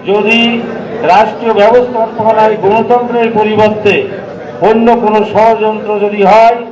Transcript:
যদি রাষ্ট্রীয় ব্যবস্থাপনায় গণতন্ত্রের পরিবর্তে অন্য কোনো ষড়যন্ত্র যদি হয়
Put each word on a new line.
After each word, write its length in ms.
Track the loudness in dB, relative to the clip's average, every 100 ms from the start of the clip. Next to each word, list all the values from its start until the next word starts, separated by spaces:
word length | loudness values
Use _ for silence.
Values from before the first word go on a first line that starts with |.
| -2
যদি 320 | -2 0 0 0 -2 -6 -10 -10 -6 2
রাষ্ট্রীয় 420 | 2 2 -2 -2 2
ব্যবস্থাপনায় 960 | 4 4 2 -4 -4 -2 -2 2 2 2
গণতন্ত্রের 640 | 0 0 2 0 0 -2 -2 0
পরিবর্তে 560 | -2 2 0 0 -2 -2 -4 -10 -14 -14 -14 -2 0
অন্য 160 | 2 2 2
কোনো 160 | 0 0 0
ষড়যন্ত্র 580 | 2 2 2 -2 -4 -6 -4
যদি 160 | -4 0 4
হয় 280 | 6 4 2 -6